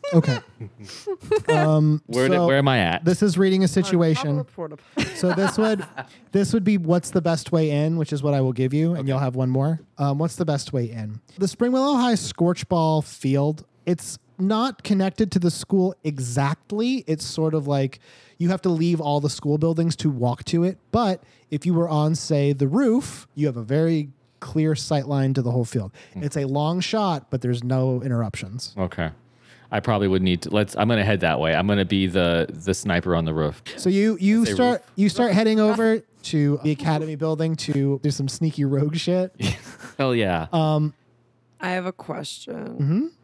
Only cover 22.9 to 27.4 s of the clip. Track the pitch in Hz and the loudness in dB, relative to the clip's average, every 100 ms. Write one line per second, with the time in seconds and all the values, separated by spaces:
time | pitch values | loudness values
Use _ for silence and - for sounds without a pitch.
22.9 | 240 - - - - 147 120 110 143 165 | 2 -2 -14 -16 -2 -2 -2 -2 0 2
23.9 | 160 143 - _ _ - 160 156 147 - | 0 -2 -12 _ _ -6 0 0 0 0
24.9 | 151 139 139 135 135 120 123 117 123 98 | -2 0 0 2 0 0 0 -2 -4 -6
25.9 | - - 185 147 151 135 139 151 180 180 | -12 -16 -8 -6 -4 -2 0 0 -2 -2
26.9 | 220 202 151 - 131 | 0 0 -2 -4 -4